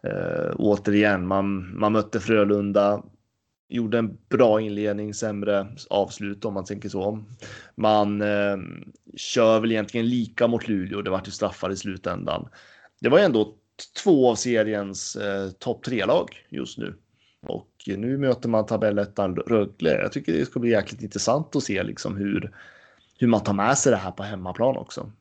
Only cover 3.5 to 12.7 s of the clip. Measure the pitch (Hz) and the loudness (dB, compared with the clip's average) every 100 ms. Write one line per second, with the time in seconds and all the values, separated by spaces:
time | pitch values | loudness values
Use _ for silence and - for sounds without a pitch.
3.5 | _ _ 120 113 117 113 - _ 127 120 | _ _ -4 0 0 -2 -6 _ 4 6
4.5 | 107 110 104 104 101 107 104 110 104 101 | 6 0 -2 -2 -2 -6 -6 -6 -2 0
5.5 | 101 101 120 - 101 92 - 101 101 110 | 0 -2 -12 -4 -2 0 -4 -8 -6 -6
6.5 | 98 92 101 101 98 98 110 107 120 - | -6 -8 -10 -6 -4 -4 -4 -12 -18 -18
7.5 | - - - 110 107 101 104 104 101 101 | -18 -18 0 4 4 4 0 0 2 0
8.5 | 98 50 50 - - _ - - 127 113 | -2 -6 -14 -16 -20 _ -14 -4 4 6
9.5 | 110 113 110 107 120 113 123 113 - 120 | 6 4 0 -2 -2 0 0 -2 0 2
10.5 | 117 113 104 92 101 95 92 95 - 101 | 2 0 -2 -2 -6 -2 -4 -4 -4 -6
11.5 | 92 95 95 101 92 90 92 90 87 85 | -4 -6 -6 -8 -8 -6 -6 -4 -6 -8
12.5 | - - | -18 -20